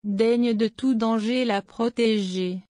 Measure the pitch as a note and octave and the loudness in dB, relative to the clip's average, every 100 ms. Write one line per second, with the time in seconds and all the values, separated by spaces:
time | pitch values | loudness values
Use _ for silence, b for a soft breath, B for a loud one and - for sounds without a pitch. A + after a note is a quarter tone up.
0 | G#3 G3 A3+ A#3+ A#3+ G#3+ A3 - C4 A#3 | -4 0 2 2 2 2 0 0 0 0
1 | A3+ A3+ G#3+ B3+ A#3+ G3+ - - A#3 A#3+ | 0 0 0 -2 0 -2 -6 -4 -4 0
2 | A3+ G#3+ F#3+ F#3 F#3 F#3 - | 2 2 -2 -4 -4 -6 -12